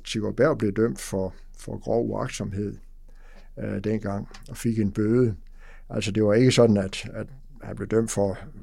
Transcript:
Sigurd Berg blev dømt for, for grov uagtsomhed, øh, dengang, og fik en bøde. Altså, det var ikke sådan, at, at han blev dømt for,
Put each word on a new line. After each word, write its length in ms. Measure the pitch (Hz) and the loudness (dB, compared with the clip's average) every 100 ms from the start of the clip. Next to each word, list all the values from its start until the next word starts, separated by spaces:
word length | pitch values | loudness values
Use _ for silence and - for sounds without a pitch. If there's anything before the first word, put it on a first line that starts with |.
| - | -6
Sigurd 300 | 113 104 92 | -4 -2 2
Berg 220 | 143 123 | 2 4
blev 140 | 107 | 0
dømt 260 | 98 113 - | 2 2 0
for, 320 | - 101 95 - - - | -4 -2 -2 -6 -16 -14
for 200 | - 104 | -10 -6
grov 320 | 113 113 117 | 0 0 0
uagtsomhed, 640 | 104 123 - 101 95 104 107 - - - - - - - - | -2 -4 -6 -6 -4 -6 -8 -16 -18 -18 -20 -20 -20 -16 -8
øh, 240 | 107 101 | -6 -4
dengang, 440 | 104 110 104 101 - - - | -2 -2 -2 -6 -8 -14 -14
og 80 | - | -6
fik 220 | 120 110 | -2 0
en 120 | 101 | 0
bøde. 440 | - 107 120 120 95 - - - - - | 2 2 4 4 0 -10 -18 -18 -18 -8
Altså, 220 | - 110 | -4 -2
det 120 | 104 | 2
var 100 | 104 | 4
ikke 180 | 107 127 | 6 6
sådan, 260 | 127 117 101 | 8 8 6
at, 320 | 95 - 110 | 2 -4 -10
at 140 | 107 107 - - - | -10 -10 -12 -18 -14
han 140 | - 104 | -10 -8
blev 120 | 101 | 0
dømt 240 | 110 113 | 2 2
for, 260 | - 101 92 - - | 2 0 -2 -10 -16